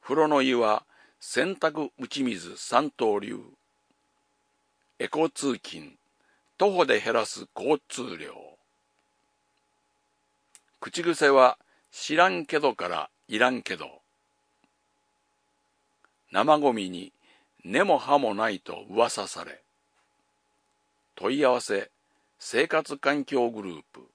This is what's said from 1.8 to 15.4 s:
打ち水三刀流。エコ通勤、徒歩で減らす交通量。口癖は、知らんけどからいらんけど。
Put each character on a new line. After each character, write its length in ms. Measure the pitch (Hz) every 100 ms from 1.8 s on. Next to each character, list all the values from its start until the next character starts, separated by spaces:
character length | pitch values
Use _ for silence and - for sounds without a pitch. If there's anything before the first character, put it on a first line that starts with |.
| 143 _
打 100 | 127
ち 160 | 143
水 320 | 127 101 87 -
三 340 | - 120 147
刀 300 | - 117 101
流。 200 | 104 104 - _ _ _ _ _ _ _ _ _ _ _ _ _ _ _
エ 100 | 110
コ 220 | 147 160
通 280 | - 143 117
勤、 340 | - 80 76 _ _ _ _ _ _ _
徒 140 | 202
歩 120 | 190
で 160 | 147 107
減 140 | 113
ら 100 | 117
す 220 | 110 - - -
交 240 | 113 147 _
通 280 | - 123 85
量。 160 | 73 69 73 - _ _ _ _ _ _ _ _ _ _ _ _ _ _ _ _ _ _ _ - _ _
口 220 | - -
癖 280 | 170 160 147
は、 260 | 139 127 - _ _ _
知 260 | - - 156
ら 120 | 180
ん 160 | 180 151
け 140 | 156
ど 140 | 147
か 140 | 110 90
ら 220 | 85 73 _ _
い 100 | 107
ら 120 | 123
ん 120 | 127
け 140 | - 90
ど。 260 | 73 - _ _ _ _ _ _ _ _ _ _ _ _ _ _